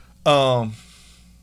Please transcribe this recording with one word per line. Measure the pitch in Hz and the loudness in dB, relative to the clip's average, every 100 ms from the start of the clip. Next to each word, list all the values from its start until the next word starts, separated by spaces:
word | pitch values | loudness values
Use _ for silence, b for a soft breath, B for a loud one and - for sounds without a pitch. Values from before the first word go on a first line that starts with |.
| b - | b -6
Um, | 156 143 131 123 110 110 b b b b b b | 0 2 2 -2 -4 -12 b b b b b b